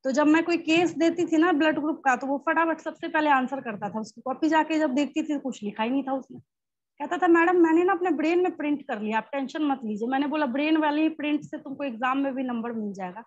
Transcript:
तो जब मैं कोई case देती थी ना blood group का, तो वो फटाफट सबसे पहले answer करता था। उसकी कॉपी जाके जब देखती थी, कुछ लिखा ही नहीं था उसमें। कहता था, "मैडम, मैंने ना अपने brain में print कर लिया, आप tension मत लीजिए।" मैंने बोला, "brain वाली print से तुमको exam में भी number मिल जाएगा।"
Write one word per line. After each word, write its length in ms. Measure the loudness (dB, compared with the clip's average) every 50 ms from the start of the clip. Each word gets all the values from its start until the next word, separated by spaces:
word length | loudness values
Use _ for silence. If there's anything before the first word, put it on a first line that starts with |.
| _
तो 80 | -2
जब 160 | 0 2 4 6
मैं 160 | 4 4 4
कोई 140 | 2 -2 -2
case 340 | 0 2 2 2 2 0
देती 340 | 0 2 0 0 2 0 -2
थी 120 | 0 2 2
ना 140 | 4 4
blood 280 | 4 2 2 2 0 0
group 220 | -2 -4 -4 -2 0
का, 100 | 0 0
तो 120 | 0 0 -4
वो 160 | -4 -4 -2 0
फटाफट 300 | 0 2 2 0 -2 -4
सबसे 280 | -6 -12 -10 -8 -10 -2
पहले 220 | -2 0 2 4
answer 320 | 4 2 2 -2 -6 -8
करता 280 | -8 -8 -10 -8 -8 -8
था। 100 | -6 -8
उसकी 220 | -10 -10 -14 -14
कॉपी 280 | -8 -8 -6 -2 0 2
जाके 300 | 2 2 2 2 0 0
जब 140 | 0 0 0
देखती 300 | 0 -2 -2 -2 -6 -4
थी, 160 | -4 -4 -6
कुछ 240 | -6 -8 -10 -6 -8
लिखा 200 | -10 -4 -4 -4
ही 60 | -2
नहीं 140 | -2 -2 -2
था 100 | -2 -6
उसमें। 280 | -6 -6 _ -20 -20 -20 _ _ _ _ _ _ _ _ _ _ _
कहता 160 | -8 -6 -2 0
था, 100 | 4 6
"मैडम, 280 | 6 6 6 6 6
मैंने 280 | 6 6 6 6 4 4
ना 100 | 4 2
अपने 180 | 2 2 0
brain 280 | 0 2 2 2 2 2
में 180 | 2 0 -2 -2
print 240 | -2 -2 -2 -2
कर 200 | -2 -6 -6 -4
लिया, 160 | -4 -2 -2 -2
आप 120 | -4 -4
tension 320 | -6 -6 -6 -4 -4 -2 0
मत 160 | 0 0 -2 -4
लीजिए।" 240 | -6 -6 -4 -4 -2
मैंने 200 | 0 0 0 0
बोला, 180 | 0 0 -2
"brain 320 | 0 0 0 0 2 2 2
वाली 320 | 2 2 2 2 2 0
print 340 | 0 -2 -2 -2 -2 -2 -4
से 140 | -6 -12 -12
तुमको 260 | -10 -12 -8 -6 -6
exam 340 | -6 -6 -4 -2 -2 0 0
में 180 | 0 -2 -2
भी 80 | -4 -4
number 280 | -4 -4 -4 -4 -6
मिल 220 | -6 -6 -6 -6 -6
जाएगा।" 300 | -8 -10 -10 -10 -14 -18